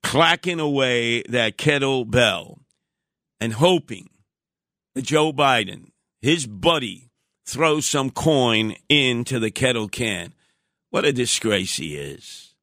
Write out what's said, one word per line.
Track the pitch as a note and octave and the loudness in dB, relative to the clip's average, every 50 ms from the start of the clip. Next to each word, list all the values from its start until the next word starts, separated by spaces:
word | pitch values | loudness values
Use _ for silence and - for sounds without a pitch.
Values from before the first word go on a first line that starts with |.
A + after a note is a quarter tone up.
clacking | - - - C3+ E3 D#3+ E3+ F3 - F3+ F3 E3 | -6 0 2 4 4 4 2 0 -2 -6 -4 -2
away | D#3 D3 C#3+ C#3 C3+ B2+ B2 A#2+ A#2 A#2 A#2 A#2+ - - | -2 -2 0 2 2 2 2 0 0 0 -2 -2 -4 -4
that | A#2 B2 A#2 A2 - - | -2 0 0 -2 -2 -2
kettle | - D3 D3 C#3+ C3+ C3+ C3+ C3 A#2+ | 0 0 2 2 0 0 0 -2 -2
bell | A2 G#2+ B2 A#2+ A2 F#2+ E2+ - - - _ _ _ _ _ _ _ _ _ _ _ _ _ _ _ _ _ | 0 2 4 4 4 2 -2 -8 -14 -20 _ _ _ _ _ _ _ _ _ _ _ _ _ _ _ _ _
and | G#2+ A#2 A2 | -6 -6 -2
hoping | A2 D3 F3+ F#3 E3+ - - A2 F#2 F2+ - _ _ _ _ _ _ _ _ _ _ _ _ _ _ _ _ _ | 2 4 4 4 2 0 -4 -16 -16 -16 -20 _ _ _ _ _ _ _ _ _ _ _ _ _ _ _ _ _
that | C3 B2+ | -10 -6
Joe | - D3 D3+ D3+ D#3 | 0 2 2 2 2
Biden, | D3 C3 C#3+ C3+ B2+ A#2 G#2+ F#2 G2 - - _ _ _ _ _ _ _ | 2 2 2 4 4 2 0 -2 -8 -16 -18 _ _ _ _ _ _ _
his | - C3 D#3+ E3+ C#3 A#2 | 0 0 0 0 -2 -10
buddy, | G#2 F#2+ F2+ E3 E3+ D#3 B2+ G#2+ F#2 F#2 _ _ _ _ _ _ _ _ _ | -10 0 2 2 2 2 -2 -6 -8 -12 _ _ _ _ _ _ _ _ _
throws | - - B2 D#3+ D#3+ D3+ D3+ C#3 | -12 -4 0 2 2 2 0 -2
some | - - C#3+ C3+ C3 | -2 -2 0 -2 -2
coin | - - - D#3+ D#3 C#3 B2+ A#2+ A2+ G#2+ A2 G#2+ G2+ - _ _ | -4 0 2 2 4 4 4 4 2 2 0 -2 -4 -10 _ _
into | D3 D3 C3+ B2+ B2 A#2 A#2+ - C3 B2 | 2 4 4 2 0 -2 -2 -4 -4 -2
the | A2 A2 | -2 -4
kettle | - - C3+ B2+ B2+ A#2 G#2+ G2+ | -4 -2 0 0 0 0 -4 -6
can. | - - A#2+ A2 G2+ F2 E2+ - - _ _ _ _ _ _ _ _ _ _ _ | -6 -6 -4 -4 -4 -6 -8 -12 -16 _ _ _ _ _ _ _ _ _ _ _
What | - - - | -4 0 0
a | D3 C#3 | 0 0
disgrace | B2 B2 A#2 - - - A2 G#2 F#2+ F#2 F#2+ - - | 0 -2 -2 -2 -2 0 0 0 0 -2 -4 -6 -8
he | - D#2 D2 | -8 -8 -10
is. | C#2+ C#2+ C#2 C#2 - - - - - - - _ _ | -10 -10 -12 -14 -16 -18 -20 -20 -20 -20 -20 _ _